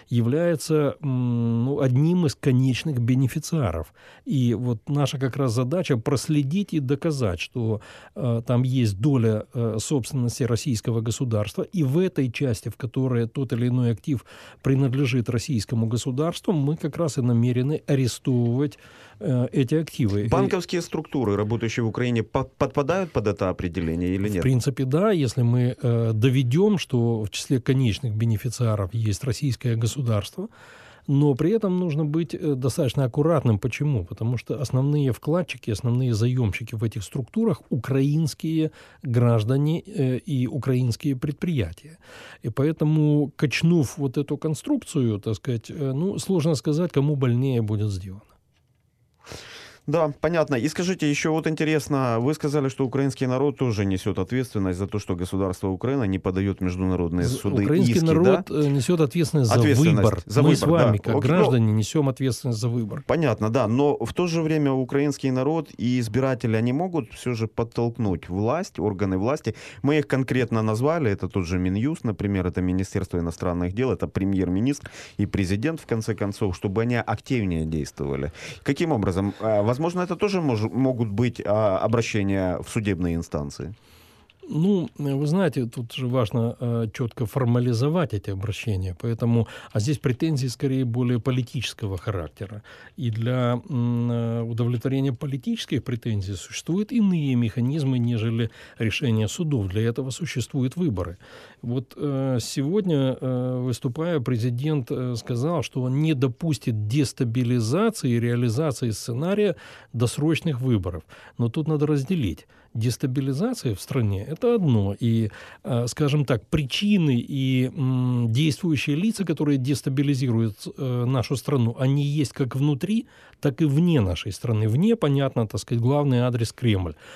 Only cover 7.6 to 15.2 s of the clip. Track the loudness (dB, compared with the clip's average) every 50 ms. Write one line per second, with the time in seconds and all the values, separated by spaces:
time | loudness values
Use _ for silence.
7.6 | -2 -2 -2 -4 -6 -12 -20 -20 -20 -16 -8 -4 -2 -2 -2 0 0 0 2 2
8.6 | 2 2 2 2 2 2 2 2 2 2 4 4 4 2 2 0 -2 -6 -4 -4
9.6 | -2 -2 -2 -4 -2 0 0 -2 0 -2 -2 -2 -2 -2 0 -2 0 0 0 0
10.6 | 0 -2 -2 -2 -2 -2 -2 0 -2 -2 -2 -2 -2 0 0 0 -2 -2 -4 -6
11.6 | -6 -4 -2 0 0 2 2 2 0 0 0 -2 -2 -2 -2 -2 -2 -2 -2 -4
12.6 | -6 -8 -8 -8 -10 -6 -2 -2 0 0 2 0 0 -2 -2 -4 -4 -2 -2 0
13.6 | 0 2 2 2 2 2 0 -2 -2 -4 -4 -4 -6 -10 -20 -20 -20 -20 -12 -2
14.6 | 0 2 4 4 4 2 2 0 0 2 2 0